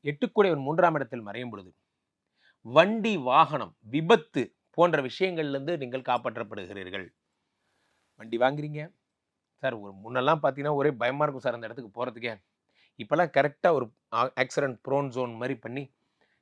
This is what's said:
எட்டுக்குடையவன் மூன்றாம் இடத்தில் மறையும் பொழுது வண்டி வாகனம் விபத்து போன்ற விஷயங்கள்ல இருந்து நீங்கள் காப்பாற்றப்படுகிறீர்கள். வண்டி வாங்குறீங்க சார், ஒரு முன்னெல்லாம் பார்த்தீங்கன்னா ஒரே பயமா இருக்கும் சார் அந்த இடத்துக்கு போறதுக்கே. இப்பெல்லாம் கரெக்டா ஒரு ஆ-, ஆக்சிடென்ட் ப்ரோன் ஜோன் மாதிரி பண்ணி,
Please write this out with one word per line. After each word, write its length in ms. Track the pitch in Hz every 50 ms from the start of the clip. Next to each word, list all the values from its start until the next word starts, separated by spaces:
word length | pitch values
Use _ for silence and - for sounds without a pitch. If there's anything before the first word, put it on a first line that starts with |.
| -
எட்டுக்குடையவன் 640 | 143 147 - 254 - - 214 196 185 160 139 131
மூன்றாம் 320 | 139 160 165 175 170 156
இடத்தில் 300 | 143 131 113 131 120 107
மறையும் 240 | 101 101 120 127 120
பொழுது 200 | 107 101 90 90 _ _ _ _ _ _ _ _ _ _ _ _ _ _ _ _ _ _ _
வண்டி 480 | 113 123 156 175 202 226 226 196 226 208
வாகனம் 560 | 160 123 127 127 151 160 139 156 131 107 85 - _ _ 107
விபத்து 540 | 123 156 160 170 233 170 151 - - 143 113 - _ _ _ _ _
போன்ற 200 | 160 170 175 156 143
விஷயங்கள்ல 540 | 131 123 - - 185 185 175 160 156 143 139
இருந்து 180 | 139 135 156 175
நீங்கள் 300 | 151 135 120 127 131 123 131
காப்பாற்றப்படுகிறீர்கள். 960 | 123 117 117 123 110 117 110 104 110 101 92 90 101 98 92 92 95 98 92 85 _ _ _ _ _ _ _ _ _ _ _ _ _ _ _ _ _ _ _ _ _ _
வண்டி 180 | 110 113 117
வாங்குறீங்க 440 | 113 123 131 147 151 147 151 147 151 151 180 - _ _ _ _ _ _ _ _ _ _ _ _ _ -
சார், 120 | 131 120
ஒரு 180 | 107 101 101 95
முன்னெல்லாம் 460 | 95 104 113 127 127 127 147 165 151 151
பார்த்தீங்கன்னா 320 | 139 135 143 139 147 151
ஒரே 160 | 139 139 147 131
பயமா 300 | 110 117 123 135 143 151
இருக்கும் 200 | 147 139 131 113
சார் 120 | 127 117
அந்த 100 | 117 113 107
இடத்துக்கு 240 | 120 135 120 98 101
போறதுக்கே. 400 | 117 123 127 110 117 117 117 110 101 _ _ _ _ _ _ _ _ _ _ _ -
இப்பெல்லாம் 320 | 113 - 147 160 175 160 -
கரெக்டா 360 | 139 143 147 - _ - 175
ஒரு 140 | 160 135 120 110 - _ _ _ 113
ஆ-, 180 | 117 123 131 -
ஆக்சிடென்ட் 420 | 127 131 131 - 151 139 135 120 - -
ப்ரோன் 240 | 127 135 143 143 135
ஜோன் 240 | 113 131 127 120 117
மாதிரி 220 | 113 123 131 135 113
பண்ணி, 240 | - 120 120 143 139 - _ _ _ _ _ _ _ _ _ _